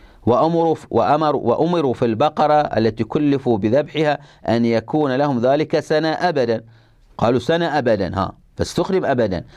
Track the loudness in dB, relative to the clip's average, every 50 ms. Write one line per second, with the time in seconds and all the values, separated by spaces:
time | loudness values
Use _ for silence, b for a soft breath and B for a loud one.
0 | b b b b b 2 2 4 2 2 2 0 0 0 0 -2 -6 -2 0 0
1 | 2 2 2 2 2 0 0 0 0 0 0 2 0 0 0 0 0 -2 0 0
2 | 0 -2 0 0 0 -2 0 0 2 2 2 2 2 0 0 0 0 0 0 -2
3 | -6 -4 -2 -2 0 0 0 0 0 0 -2 0 0 2 2 0 0 -2 -4 -2
4 | 0 0 -2 -2 B B B B B -2 0 0 2 0 0 0 -2 -2 -2 0
5 | 0 0 0 0 0 0 0 0 2 2 2 2 0 0 -2 -4 -2 0 0 0
6 | 0 0 -2 -2 -2 -2 0 0 0 0 -2 -4 -4 b b b b b b b
7 | b _ _ -2 0 2 2 0 0 0 -2 0 0 0 -2 -2 0 0 0 0
8 | 0 -4 -2 -4 -4 -4 -6 -14 _ _ _ -8 -8 -4 -4 -4 -2 -2 -2 -2
9 | 0 0 0 0 0 0 -2 -6 -8 B B